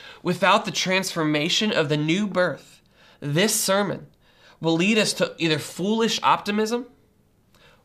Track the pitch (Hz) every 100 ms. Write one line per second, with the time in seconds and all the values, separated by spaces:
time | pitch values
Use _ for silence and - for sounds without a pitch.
0 | - - 175 175 190 208 214 - 180 190
1 | 185 170 156 151 160 - - - 147 151
2 | 151 180 208 180 180 139 - - _ _
3 | - - 143 147 214 - - 196 196 -
4 | - _ _ _ - - 160 165 190 220
5 | 196 - 185 - 160 151 - - 190 226
6 | 226 - 131 170 202 208 220 240 269 _
7 | _ _ _ _ _ _ - _